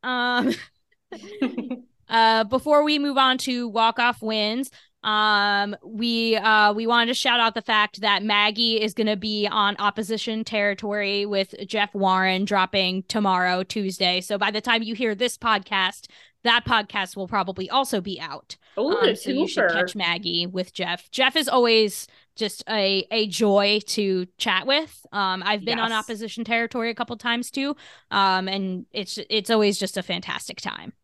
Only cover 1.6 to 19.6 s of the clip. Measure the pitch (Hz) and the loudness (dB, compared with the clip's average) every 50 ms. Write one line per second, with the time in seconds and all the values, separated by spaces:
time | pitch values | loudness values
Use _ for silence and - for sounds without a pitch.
1.6 | - 254 254 247 - _ _ _ _ _ - 226 226 220 226 220 226 202 240 262 | -8 -8 -8 -10 -12 _ _ _ _ _ 2 4 6 6 6 4 2 2 0 -2
2.6 | - 294 294 294 302 302 302 294 285 285 277 269 269 262 254 254 - - 254 240 | 2 4 4 4 6 4 2 2 0 0 2 4 4 4 2 0 -2 -4 -4 -4
3.6 | 240 233 202 226 220 226 226 240 240 240 240 - - 220 220 214 208 214 220 247 | -4 -4 0 2 2 2 2 2 2 2 0 0 -4 -4 -2 0 0 0 -2 -4
4.6 | 277 - _ - _ _ _ _ - 220 214 214 214 214 208 202 202 202 202 202 | -6 -6 _ -20 _ _ _ _ -4 -2 0 2 4 4 4 4 4 2 2 0
5.6 | 202 202 208 - - 190 226 208 233 233 233 226 233 226 220 220 190 220 214 214 | 0 -2 -4 -10 -12 -14 -8 -4 -2 -2 0 0 2 2 0 2 4 4 4 6
6.6 | 208 208 208 208 226 226 240 240 233 233 254 - - 262 240 240 233 226 214 226 | 6 4 4 2 0 2 2 2 2 2 0 0 2 2 2 4 2 2 0 -2
7.6 | 214 - 220 208 208 208 - - 202 208 202 190 202 214 208 208 208 214 214 214 | -4 0 2 2 2 0 -2 -4 0 0 0 0 2 0 2 4 2 2 2 0
8.6 | 233 226 226 220 214 220 - - 220 214 214 196 190 220 214 208 208 202 - 214 | 0 0 2 0 0 -2 -2 -2 0 0 0 -2 -2 -4 -2 -2 -2 0 2 2
9.6 | 202 202 202 - 208 202 196 - 220 180 226 208 - 233 220 220 220 - 233 214 | 2 2 0 0 -2 -2 0 -2 -6 -4 -4 -6 -4 -4 -4 -4 -6 -4 -2 0
10.6 | 202 202 196 196 - 208 202 208 202 196 202 202 202 208 202 196 196 - - - | 0 0 -2 -2 -4 -4 -4 -2 -2 -2 -2 -2 -2 0 0 -2 -2 -2 -6 -14
11.6 | 202 190 - 214 202 202 _ 202 196 190 185 185 185 190 185 185 196 202 208 196 | -12 -6 -2 -2 -2 -2 _ 0 2 2 2 2 2 2 2 0 0 0 2 2
12.6 | 185 185 - 196 190 180 185 190 185 _ - 226 208 196 185 180 180 180 180 180 | 2 2 2 0 0 0 -2 -4 -6 _ -4 0 2 2 2 2 2 2 0 0
13.6 | 190 _ - 220 202 190 185 - 190 180 180 185 180 - 208 196 202 202 208 214 | -2 _ -4 -4 -4 -4 -2 0 0 0 0 0 -2 -4 -4 -2 0 -2 -2 -2
14.6 | - 254 233 226 226 214 226 202 254 226 208 190 247 247 - - - 233 220 202 | 0 0 0 0 0 -4 -6 -2 -2 -2 -2 -2 -4 -4 -4 -4 0 0 0 0
15.6 | 190 - 208 196 190 185 - - - - - - - _ _ _ _ 233 233 240 | 0 -2 -2 0 0 -2 -4 -6 -20 -20 -20 -20 -20 _ _ _ _ 2 2 2
16.6 | 233 - 247 220 208 - - 214 190 185 - 196 190 180 214 202 185 180 185 190 | 2 2 0 0 0 0 -4 -6 -6 -6 -6 -10 -8 -2 0 0 0 0 -4 -6
17.6 | 190 - - 262 269 247 - 202 180 202 185 160 165 156 139 - - _ - _ | -6 -2 0 0 0 0 -2 -4 -4 -4 -10 -10 -10 -12 -12 -14 -16 _ -20 _
18.6 | _ _ _ - 226 285 381 466 466 - - - - - 254 269 339 381 - 320 | _ _ _ -2 0 0 0 2 2 2 2 0 -4 -4 -2 -2 -2 -2 0 0